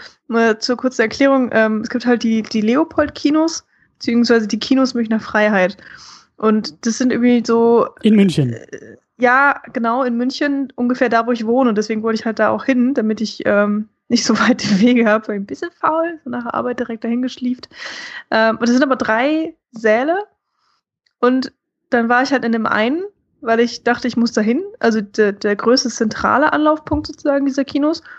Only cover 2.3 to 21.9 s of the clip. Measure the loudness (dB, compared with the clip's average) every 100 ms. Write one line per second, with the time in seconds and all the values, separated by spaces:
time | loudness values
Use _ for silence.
2.3 | 0 -2 -2 0 2 0 0 -2 0 0
3.3 | 2 0 -2 -14 _ _ -10 -2 0 2
4.3 | 2 0 -4 0 0 0 -2 -2 -4 -2
5.3 | 0 2 2 0 -2 -20 -20 -20 -20 _
6.3 | -4 0 0 -2 -6 -4 -2 0 2 2
7.3 | 2 2 2 4 4 2 0 2 4 4
8.3 | 2 -2 -4 -12 -20 -20 -20 _ -2 2
9.3 | 4 2 0 -6 -6 -2 -2 -2 -2 -2
10.3 | -2 -2 -2 -4 -4 -2 0 0 0 0
11.3 | -2 0 2 2 0 -2 -2 -2 -2 -4
12.3 | 0 0 0 0 2 2 0 -2 -2 -6
13.3 | -4 0 2 2 0 -6 _ -2 -2 0
14.3 | 2 2 0 2 2 4 4 2 0 -2
15.3 | -8 -8 -10 -12 _ -4 -2 -2 -6 -10
16.3 | -8 -6 -4 -4 -6 -8 -6 -4 -2 -4
17.3 | -4 -6 -6 -10 -18 -16 -14 -16 -16 -4
18.3 | 0 0 0 2 2 2 0 0 0 0
19.3 | -2 -4 -10 _ -2 2 2 2 -2 -6
20.3 | _ _ _ _ _ _ _ _ -2 0
21.3 | 0 -2 _ _ _ -2